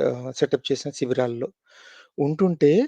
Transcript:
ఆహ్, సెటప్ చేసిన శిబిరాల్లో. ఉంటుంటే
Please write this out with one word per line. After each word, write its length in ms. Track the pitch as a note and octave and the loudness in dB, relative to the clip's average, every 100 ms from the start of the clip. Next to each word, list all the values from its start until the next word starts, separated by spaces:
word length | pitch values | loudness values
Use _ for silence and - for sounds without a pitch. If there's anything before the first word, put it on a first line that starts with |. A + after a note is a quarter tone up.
ఆహ్, 300 | C3 B2 B2+ | 0 -2 -8
సెటప్ 320 | B2+ C#3+ C3 - | -4 -2 -2 -2
చేసిన 260 | C3+ D3 | -4 -6
శిబిరాల్లో. 560 | - B2+ B2 B2 A#2 C3+ - _ - - - - - | -6 -4 -2 -2 -2 -8 -12 _ -20 -20 -20 -12 -4
ఉంటుంటే 540 | C#3+ D#3 F#3+ E3 D3 E3+ | -2 0 0 4 4 4